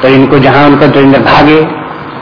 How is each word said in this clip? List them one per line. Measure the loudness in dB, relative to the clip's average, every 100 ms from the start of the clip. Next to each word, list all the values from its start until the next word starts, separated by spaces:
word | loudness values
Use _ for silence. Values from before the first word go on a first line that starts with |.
तो | 0
इनको | 2 2 2
जहां | 0 2 2
उनको, | 2 0
तो | 2
इंद्र | 2 2
भागे | 0 0 2 0 -2 -8 -14 -16 -16 -16